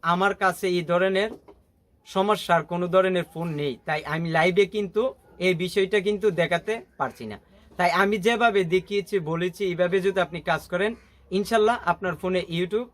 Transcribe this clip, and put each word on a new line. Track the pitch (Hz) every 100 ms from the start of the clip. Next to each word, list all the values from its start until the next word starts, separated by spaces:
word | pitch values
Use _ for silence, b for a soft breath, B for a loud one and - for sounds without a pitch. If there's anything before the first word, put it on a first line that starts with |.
| 165
আমার | 175 196 196
কাছে | 196 180 190 180
এই | 160
ধরনের | 170 190 190 214 - - - _ _ _ _ -
সমস্যার | 190 196 208 - 170 151
কোনো | 175 180
ধরনের | 185 185 185 165
ফোন | 160 170 151
নেই, | 147 120 -
তাই | 156 -
আমি | 156 170 160
লাইভে | 170 180 196 214
কিন্তু | 202 208 262 - _ - 180
এই | 175
বিষয়টা | 180 202 190 208 190
কিন্তু | 208 214 170
দেখাতে | 165 170 190 226 - _
পারছি | - - 113
না। | 202 _ b b -
তাই | 175 170
আমি | 196 208 190
যেভাবে | 233 233 202 180
দেখিয়েছি, | 185 185 202 190 202 156
বলেছি, | 165 180 170 196
এইভাবে | 170 180 190 185
যদি | 185 175
আপনি | 170 151
কাজ | 156 -
করেন, | 175 202 226 b b b 185
ইনশাল্লাহ | 202 226 214 240 -
আপনার | 170 185 160
ফোনে | 185 185 - 165
YouTube | 175 208 247